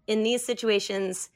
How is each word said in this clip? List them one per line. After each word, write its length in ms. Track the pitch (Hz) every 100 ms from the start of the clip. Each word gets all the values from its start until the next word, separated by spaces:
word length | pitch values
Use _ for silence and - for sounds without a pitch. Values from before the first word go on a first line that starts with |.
| -
in 160 | 214
these 220 | 220 247
situations, 880 | 240 240 226 202 202 196 190 185 -